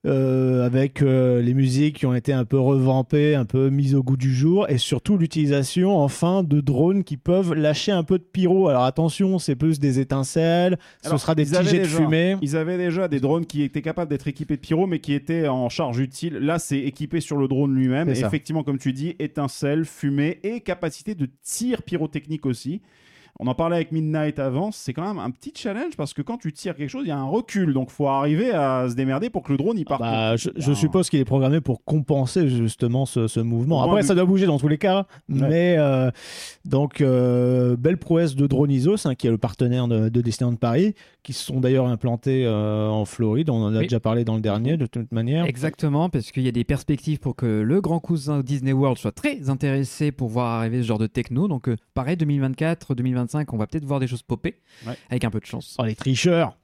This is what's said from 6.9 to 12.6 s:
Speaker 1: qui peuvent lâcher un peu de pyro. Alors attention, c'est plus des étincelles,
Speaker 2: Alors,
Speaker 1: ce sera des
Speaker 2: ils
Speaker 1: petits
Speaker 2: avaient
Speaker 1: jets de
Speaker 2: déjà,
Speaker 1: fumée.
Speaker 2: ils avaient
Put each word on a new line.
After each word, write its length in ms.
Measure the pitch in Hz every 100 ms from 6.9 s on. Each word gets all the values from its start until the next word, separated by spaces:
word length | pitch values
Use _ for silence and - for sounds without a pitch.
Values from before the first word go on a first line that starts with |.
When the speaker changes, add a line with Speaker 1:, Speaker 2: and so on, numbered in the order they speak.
| 196
Speaker 1:
qui 140 | 185 139
peuvent 380 | - 180 180
lâcher 360 | 156 151 151 -
un 140 | 190
peu 120 | 156 185
de 40 |
pyro. 460 | - - 180 190 185
Alors 160 | 131
attention, 560 | 127 131 165 - 190 185
c'est 160 | - 127
plus 240 | 156 151
des 180 | 143 127
étincelles, 800 | 135 135 131 165 165 170 180 175 - _
Speaker 2:
Alors, 140 | 147 156
Speaker 1:
ce 40 |
sera 100 | -
des 80 | 156
Speaker 2:
ils 40 | 147
Speaker 1:
petits 80 | 175
Speaker 2:
avaient 140 | 175
Speaker 1:
jets 80 | 180
de 40 |
Speaker 2:
déjà, 120 | 180 160
Speaker 1:
fumée. 400 | 156 156 175 190
Speaker 2:
ils 140 | 147
avaient 220 | 160